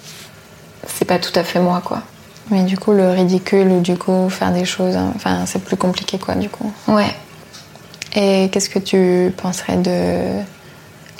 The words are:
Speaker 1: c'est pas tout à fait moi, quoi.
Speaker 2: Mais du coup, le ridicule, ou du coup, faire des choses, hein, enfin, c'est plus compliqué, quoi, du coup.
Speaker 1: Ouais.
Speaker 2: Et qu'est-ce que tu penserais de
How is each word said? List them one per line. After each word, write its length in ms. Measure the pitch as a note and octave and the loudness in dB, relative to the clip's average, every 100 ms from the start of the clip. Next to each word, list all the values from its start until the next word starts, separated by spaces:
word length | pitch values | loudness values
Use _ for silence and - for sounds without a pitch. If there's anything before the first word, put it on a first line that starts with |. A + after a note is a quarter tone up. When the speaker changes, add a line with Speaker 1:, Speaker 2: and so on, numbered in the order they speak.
| - - - - - - - - - | -20 -20 -20 -20 -20 -20 -20 -18 -14
Speaker 1:
c'est 200 | - - | -4 0
pas 120 | F3+ | 0
tout 140 | - | 0
à 100 | F3 | -2
fait 160 | E3+ F3 | 0 0
moi, 220 | F3+ F3+ | 2 0
quoi. 200 | - - - - - - - | -4 -8 -8 -18 -20 -20 -2
Speaker 2:
Mais 100 | G3 | 0
du 160 | F#3 F#3+ | 2 0
coup, 140 | - | 2
le 180 | G#3 F#3 | 4 4
ridicule, 580 | F#3 F3+ F#3 - G3 F#3+ | 4 2 2 2 4 4
ou 100 | F3+ | 4
du 160 | F3+ F3 | 2 0
coup, 320 | - F#3 F#3 | 0 2 0
faire 220 | F#3 F#3+ | 0 -2
des 120 | F3+ | 0
choses, 320 | F3+ - F#3 F#3 | -2 -2 0 0
hein, 160 | F#3 G3+ | -2 -2
enfin, 240 | F#3 F3+ F3+ | -2 -2 -2
c'est 160 | - | -6
plus 120 | - F#3 | -4 0
compliqué, 440 | F#3 F#3 - F#3+ | 0 -2 -6 -6
quoi, 160 | - F3+ | -4 -4
du 140 | G3+ | -4
coup. 220 | - G#3+ G#3 - | -6 -8 -6 0
Speaker 1:
Ouais. 280 | G#3+ G3+ - - - - - - - - - - G#3 | 2 2 -4 -16 -20 -20 -20 -20 -20 -20 -16 -6 0
Speaker 2:
Et 340 | G3 F#3+ F#3+ | 2 4 2
qu'est-ce 180 | G3 - | 0 -2
que 80 | G3 | -4
tu 560 | F#3+ G3 F3+ F3+ F3+ F#3 | 0 2 4 4 2 0
penserais 400 | F#3 F3 - F#3 | -6 -6 -2 0
de 600 | F3+ F3 F3 F3 F3+ F#3+ G3 - - - - - - | 0 0 0 0 -2 -4 -8 -14 -20 -20 -20 -20 -20